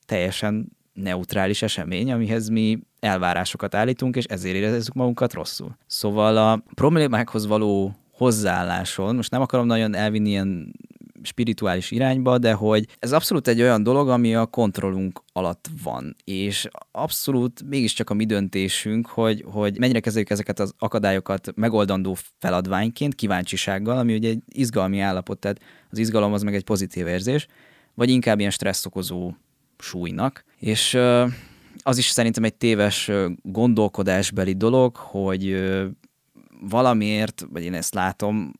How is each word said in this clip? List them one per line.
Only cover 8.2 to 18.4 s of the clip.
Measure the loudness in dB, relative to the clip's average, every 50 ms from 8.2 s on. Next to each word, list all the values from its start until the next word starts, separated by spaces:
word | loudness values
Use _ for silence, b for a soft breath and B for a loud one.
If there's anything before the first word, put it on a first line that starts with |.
| 2 2 4 2 2 0 0 0 0 -2 -2 -4 -4 -4 -4 -4 -2 -2 -2
most | -2 -2 -2
nem | -2 -2
akarom | 0 0 2 2 2
nagyon | 2 2 2 2 0 0
elvinni | 0 0 0 0 0 0 0
ilyen | 0 0 0 -2 -4 -4 -8 -12 -16 -18 -20 -20 -20 -20 -20 -20 -20 -16 -16
spirituális | -8 -4 -2 -2 -2 -2 0 -2 -2 -2 -2 -4 -4
irányba, | -2 0 2 2 2 2 2 2 2 4
de | 4 4 2
hogy | 2 4 4 4 2 2 B B B
ez | -2 0 2
abszolút | 2 2 2 0 0 2 2
egy | 4 4
olyan | 4 4 4 4 4
dolog, | 2 2 2 2 2
ami | 2 4 4 2 2
a | 2 0
kontrollunk | 0 0 0 0 0 0 -2 -2 -2 -2 -2 -4 -4 -6 -10 -16 _ -6
alatt | -4 -4 -4 -4 -6 -10 -14 -14 -10 -8
van, | -8 -8 -8 -8 -10 -12 -12 _
és | -8 -6 -4 -4 -4 -4 -4 -6 -8 -10 -16 -18 -12
abszolút | -8 -6 -4 -4 -4 -4 -2 0 0 0 0 0 -4 -8 -10 -4
mégiscsak | -2 0 0 0 0 -2 -4 -2
a | 0
mi | 0 0
döntésünk, | 2 0 0